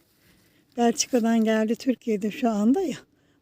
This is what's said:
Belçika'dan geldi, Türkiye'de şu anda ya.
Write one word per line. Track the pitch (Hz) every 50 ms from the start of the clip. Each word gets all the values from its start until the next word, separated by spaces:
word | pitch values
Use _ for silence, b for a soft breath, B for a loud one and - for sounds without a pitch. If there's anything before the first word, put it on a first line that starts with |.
| _ _ _ _ _ _ _ _ _ _ _ _ _ _ -
Belçika'dan | 240 240 233 226 - - - - 240 220 226 233 226 220
geldi, | 220 220 220 220 220 233
Türkiye'de | - - 262 226 - - 233 214 190 214 208
şu | - - 254 226
anda | 214 202 208 233 277 392
ya. | 381 277 185 - - _ _ _ _ _ _ _